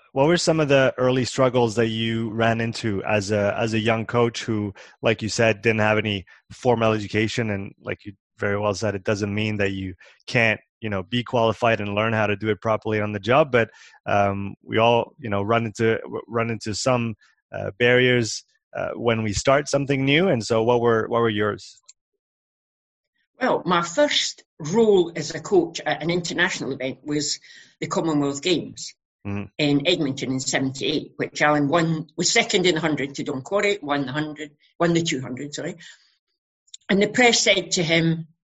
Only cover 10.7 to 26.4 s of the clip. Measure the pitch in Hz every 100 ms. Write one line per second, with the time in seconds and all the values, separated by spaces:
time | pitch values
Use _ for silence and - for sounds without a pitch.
10.7 | _ 110 98 92 123 113 123 113 101 117
11.7 | 110 104 101 113 110 104 101 107 101 113
12.7 | 107 110 107 104 104 101 135 151 120 113
13.7 | - - _ 110 101 101 98 101 - -
14.7 | 110 117 117 - - 120 101 101 113 117
15.7 | - 113 113 - 101 - 117 117 110 110
16.7 | 101 135 123 117 107 _ _ _ 104 101
17.7 | 98 123 123 127 123 110 - - _ _
18.7 | - 87 - 117 113 110 95 - 139 143
19.7 | 139 135 139 135 147 190 127 101 113 113
20.7 | 120 117 113 - 117 117 104 104 101 -
21.7 | - - _ _ _ _ _ _ _ _
22.7 | _ _ _ _ _ _ - 254 139 175
23.7 | 175 170 - 294 - - - _ - 151
24.7 | 214 220 190 170 170 151 151 - 190 165
25.7 | - 156 151 160 175 170 160